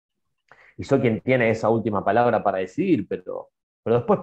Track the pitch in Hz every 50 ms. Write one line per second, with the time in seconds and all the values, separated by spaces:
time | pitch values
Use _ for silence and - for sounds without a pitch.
0 | _ _ _ _ _ _ _ _ _ _ - _ - - _ - 95 - 135 127
1 | 113 117 110 101 - 123 131 127 117 113 107 - 120 107 113 110 101 113 104 95
2 | 92 101 101 117 120 123 113 98 - 101 95 95 95 - - 147 190 196 156 107
3 | 90 - 95 90 - - 95 95 - _ _ _ _ _ _ _ - 110 117 120
4 | - - 196 196